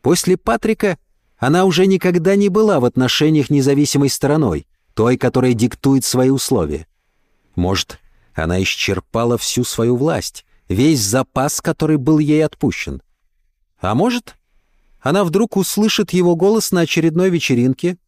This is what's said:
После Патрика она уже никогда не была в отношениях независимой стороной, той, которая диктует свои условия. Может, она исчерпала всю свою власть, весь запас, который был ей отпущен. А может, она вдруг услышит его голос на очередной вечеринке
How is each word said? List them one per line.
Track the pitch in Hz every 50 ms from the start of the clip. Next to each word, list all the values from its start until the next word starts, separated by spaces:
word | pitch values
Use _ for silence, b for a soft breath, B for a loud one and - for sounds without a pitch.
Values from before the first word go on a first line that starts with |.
После | - 127 175 - - 175 180
Патрика | - _ 220 226 220 - 226 220 _ - 202 170 - _ _ _ _ _ _ _
она | _ - 131 156 180 190
уже | 190 160 175 185
никогда | 190 190 180 - 185 180 175 156 190 196
не | 202 202 202
была | 180 214 220 214 190 143
в | 120
отношениях | 123 _ 131 127 123 - - 151 156 160 151 131 -
независимой | 147 143 131 139 143 139 147 - - 139 139 135
стороной, | - - - 139 147 160 151 107 80 76 - _ _ _ _ _ _
той, | - 107 120 127
которая | 123 - 123 - 131 131 127 123
диктует | 107 117 120 - _ - 135 135 135 -
свои | - - 127 127 131
условия. | 139 131 - - 135 110 82 76 73 78 85 _ _ _ _ _ _ _ _ _ _ _ _ _ _
Может, | - 87 92 95 - - - - _ _ _ _ _ _ _ _
она | - 80 80 90 92
исчерпала | 95 92 - - - - 98 90 - _ - 113 117 120 120
всю | 110 - - - 123 123
свою | - - - 113 120 123
власть, | 120 139 160 165 110 - - _ - _ _ _ _ _ _
весь | 90 95 131 156 160 127
запас, | 104 98 107 131 135 _ _ - 131 156 - -
который | - 170 156 _ 156 156 156
был | 147 123 156 156 151
ей | 151 147 151 156 156
отпущен. | 151 - _ - 110 - - - - 69 69 _ _ _ _ _ _ _ _ _ _ _ _ _ _ _ _
А | - 92 107
может, | 127 190 247 240 247 _ - - _ _ _ _ _ _ _ _ _ _ _ _ _
она | _ 127 160 202 202
вдруг | 170 151 202 233 220 -
услышит | 196 180 - - 208 208 214 - - 208 -
его | - 180 180 175 170
голос | 160 180 202 220 220 - -
на | 190 175
очередной | 170 - - 170 160 165 156 170 185 190
вечеринке | 175 160 - - 135 120 120 131 127 - - 175 180 _ _